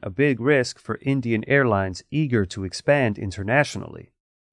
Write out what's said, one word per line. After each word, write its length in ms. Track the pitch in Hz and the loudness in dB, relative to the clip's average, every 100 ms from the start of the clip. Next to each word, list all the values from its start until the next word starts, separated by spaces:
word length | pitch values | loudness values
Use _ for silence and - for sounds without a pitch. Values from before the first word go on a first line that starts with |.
a 60 | 104 | -6
big 280 | 95 143 117 | 0 0 2
risk 400 | 123 143 123 - | 2 2 2 -4
for 220 | - 107 | -8 -6
Indian 400 | 135 139 120 110 - | -2 -2 0 -2 2
Airlines 560 | 139 127 101 95 90 - | 2 4 2 0 -6 -6
eager 380 | 147 151 120 92 | -2 0 2 0
to 160 | - | -4
expand 560 | 95 - - 143 123 101 | -8 -6 2 2 2 0
internationally, 920 | 101 101 98 135 139 98 - - - _ _ _ _ | -6 -6 0 2 0 -2 -10 -14 -20 _ _ _ _